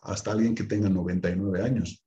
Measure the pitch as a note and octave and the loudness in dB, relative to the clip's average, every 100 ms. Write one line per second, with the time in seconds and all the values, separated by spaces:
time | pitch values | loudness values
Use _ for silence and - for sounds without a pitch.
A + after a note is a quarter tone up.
0 | - G2+ - G#2+ A2+ A2+ - G#2+ G2+ F#2 | -8 -6 -2 2 2 2 -2 0 2 2
1 | F2+ F2+ F2 F2+ G2 F#2 A#2 A#2+ F2 - | 0 0 0 0 0 0 0 0 -2 -8